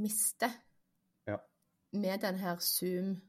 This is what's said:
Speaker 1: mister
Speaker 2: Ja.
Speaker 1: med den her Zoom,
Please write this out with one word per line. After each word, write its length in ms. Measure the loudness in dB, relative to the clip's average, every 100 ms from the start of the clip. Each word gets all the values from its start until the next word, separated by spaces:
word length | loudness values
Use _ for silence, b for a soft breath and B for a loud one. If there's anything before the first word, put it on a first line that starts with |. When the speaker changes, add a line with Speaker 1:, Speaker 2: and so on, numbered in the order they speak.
Speaker 1:
mister 520 | 0 0 0 0 -2 -2 -14 _ _ _ _ _ -4
Speaker 2:
Ja. 100 | -4 -6 _ _ _ _
Speaker 1:
med 280 | -2 0 0
den 160 | 0 0
her 200 | -2 0
Zoom, 540 | 0 2 2 0 0 -2